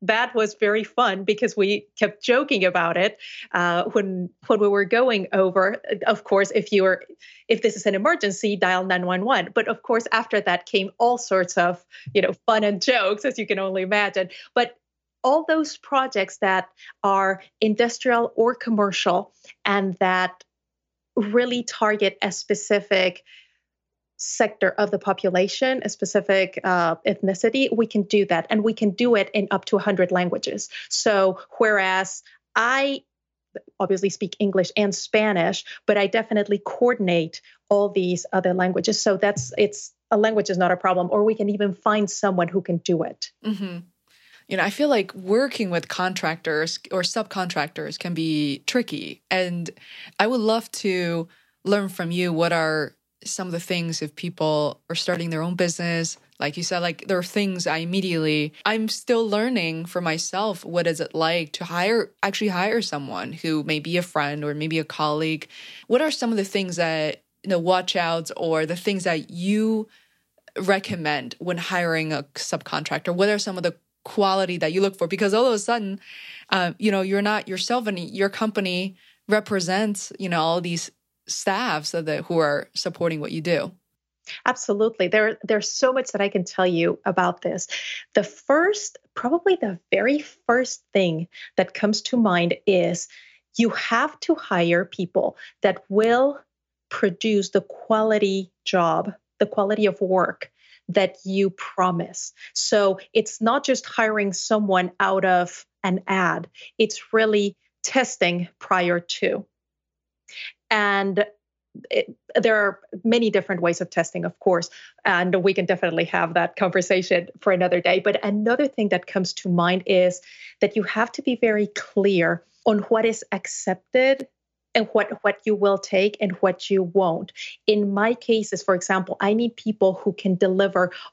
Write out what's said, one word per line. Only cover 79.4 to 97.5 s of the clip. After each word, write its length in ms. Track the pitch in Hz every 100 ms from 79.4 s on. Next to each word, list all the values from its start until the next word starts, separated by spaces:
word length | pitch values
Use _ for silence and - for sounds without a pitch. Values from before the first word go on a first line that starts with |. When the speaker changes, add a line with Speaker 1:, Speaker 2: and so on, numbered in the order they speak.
| 202 202 170 190 220 202 - -
Speaker 2:
you 100 | 190
know, 120 | 170
all 200 | 160 170
these 300 | 175 170 - - _ _ -
staffs 680 | - - 196 247 156 151
that, 320 | 170 160 151 165
who 120 | 165
are 300 | 151 143 -
supporting 460 | - 180 170 170 156
what 120 | 147
you 80 | 165
do. 320 | 156 160 - - _ _ _ _ - - 240
Speaker 1:
Absolutely. 640 | 247 - 202 220 226 175
There, 300 | 214 214 220
there's 280 | - 214 202
so 220 | - 262
much 200 | 262 254
that 80 | 202
I 80 | 202
can 160 | 196
tell 220 | 180 - 185
you 320 | 170 170 -
about 380 | - 180 180 175
this. 240 | 175 175 - - - - -
The 80 | -
first, 760 | - - - 294 359 415 - - _
probably 420 | - 247 339 392 359
the 240 | 208 180 -
very 300 | 196 220 294
first 640 | - - - 240 254 - _
thing 340 | 202 180 160 170 - - -
that 180 | 185
comes 280 | - 208 214
to 140 | - 247
mind 380 | 214 175 170 - -
is 420 | 185 170 175 - - - _ _ -
you 140 | 233
have 480 | - - 233 302 -
to 140 | -
hire 500 | 311 - 185 170 170
people 520 | 196 - 180 185 - - - _
that 220 | 202 180 -
will 520 | 196 220 240 277 285 _ _ _ _ _
produce 640 | - 202 180 226 202 190